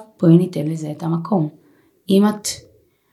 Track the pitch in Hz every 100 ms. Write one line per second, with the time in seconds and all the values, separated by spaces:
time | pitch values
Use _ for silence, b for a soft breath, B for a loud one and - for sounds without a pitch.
0 | - - 170 170 175 160 151 160 151 147
1 | 165 165 165 190 151 - b b b b
2 | - 196 208 208 - - - _ _ _
3 | _